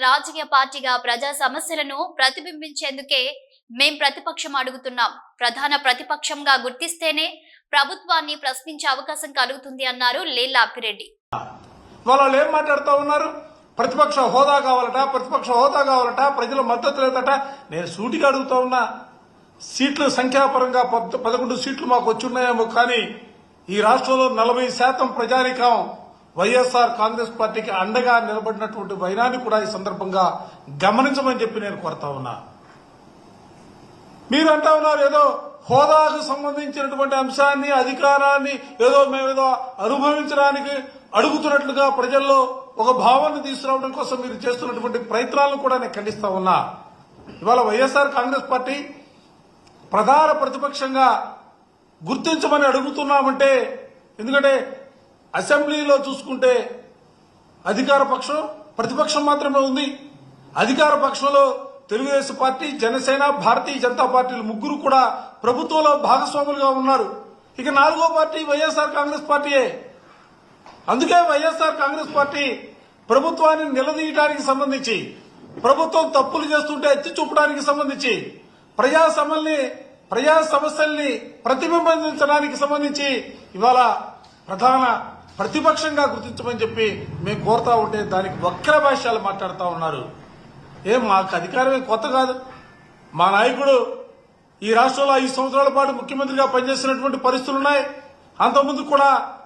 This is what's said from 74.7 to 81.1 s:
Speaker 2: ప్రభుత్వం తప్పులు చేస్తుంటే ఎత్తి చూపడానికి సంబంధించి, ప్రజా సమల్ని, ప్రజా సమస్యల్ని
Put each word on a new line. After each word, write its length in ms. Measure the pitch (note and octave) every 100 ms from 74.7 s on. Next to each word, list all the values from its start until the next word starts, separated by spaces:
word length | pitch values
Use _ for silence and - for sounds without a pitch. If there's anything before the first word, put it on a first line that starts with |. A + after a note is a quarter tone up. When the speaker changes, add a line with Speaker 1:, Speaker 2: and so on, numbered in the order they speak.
| C4 A#3 F#3+ - - - - - - A#3+
Speaker 2:
ప్రభుత్వం 400 | C4+ D#4+ E4 D#4+ C#4
తప్పులు 300 | C4 D#4+ D4
చేస్తుంటే 360 | D4+ D4+ D4 D4 C#4
ఎత్తి 160 | E4 E4+
చూపడానికి 440 | C#4+ D4 D4 C#4+ C#4
సంబంధించి, 440 | C#4+ C#4 C4 B3+ F3+ B2+ - - _ _ -
ప్రజా 240 | B3+ D#4+ D#4+ D#4
సమల్ని, 420 | D4 D#4 D#4 D4 B3+ - - - -
ప్రజా 240 | A#3 D4 D#4+ D#4
సమస్యల్ని 560 | C#4 D4 D4 D4+ D4 C#4